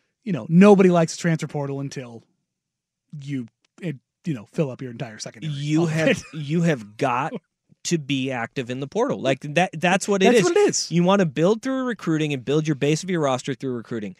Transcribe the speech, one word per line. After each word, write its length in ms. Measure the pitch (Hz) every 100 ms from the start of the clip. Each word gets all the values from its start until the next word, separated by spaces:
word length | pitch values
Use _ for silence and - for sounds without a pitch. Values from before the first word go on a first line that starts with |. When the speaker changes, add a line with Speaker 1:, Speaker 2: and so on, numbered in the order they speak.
| _ _
Speaker 1:
you 100 | 208
know, 140 | 143 -
nobody 420 | 170 208 196 185
likes 260 | 175 165 -
the 40 |
transfer 280 | 175 156 151
portal 320 | 147 139 139
until 420 | 139 139 120 113 _ _ _ _ _ _ _ _ _ 151
you, 280 | 139 131 117 _ _ -
it, 140 | 180 135 _ _ 180
you 80 |
know, 120 | 123 104
fill 180 | - 139
up 120 | 120
your 80 | 131
entire 280 | 117 117 107
secondary 340 | 127 - 156
Speaker 2:
You 340 | 143 147 156 170
have, 220 | 160 208
Speaker 1:
<laughs> 260 | 214 -
already. 100 | 160 139
Speaker 2:
you 160 | 170
have 340 | 165 135 104 110
got 340 | 135 120 160 247 _ _ _ _
to 120 | - 170
be 340 | 135 135 131
active 380 | 123 117 139 120
in 120 | 127
the 60 | 139
portal. 320 | 202 269 104
Like, 200 | 131 139
that, 300 | 151 151 185
that's 340 | 156 180 190 -
what 160 | 196
it 40 | 220
Speaker 1:
That's 120 | 240
Speaker 2:
is. 40 |
Speaker 1:
what 120 | 349 392
it 120 | 392
is. 240 | - -
Speaker 2:
You 100 | 165
wanna 220 | 180 202
build 380 | 165 131 175 226
through 220 | 262 262
recruiting 500 | 254 214 170 156 151
and 100 | 135
build 240 | 120 151 156
your 60 |
base 280 | 135 143 156
of 60 | 185
your 140 | 175
roster 320 | 139 123 -
through 180 | 127 131
recruiting. 400 | 120 - 117 101